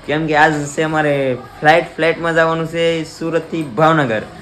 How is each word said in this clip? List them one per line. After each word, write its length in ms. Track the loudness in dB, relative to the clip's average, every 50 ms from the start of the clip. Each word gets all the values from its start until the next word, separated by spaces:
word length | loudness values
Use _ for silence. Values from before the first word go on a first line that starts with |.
| -6 -4
કેમ 200 | -2 -2 0 0
કે 80 | 2
આજ 160 | 4 4 4
છે 300 | 2 0 -4 -4 -4 -2
અમારે 560 | -2 0 0 0 0 0 0 0 0 -2 -4 -4 -8 -12 -12 -2
ફ્લાઇટ, 220 | 2 4 4 4 2
ફ્લાઇટમાં 500 | -2 -4 -2 0 0 0 0 -2 0 2
જવાનું 340 | 2 2 2 2 -2 -4 -4
છે 360 | -2 0 0 0 0 -2 -4
સુરતથી 600 | -8 -10 -8 -6 -4 -2 -2 -4 -4 -6 -6 -6
ભાવનગર. 580 | -4 0 2 4 4 4 4 2 0 0 -2 -4 -6 -12 -18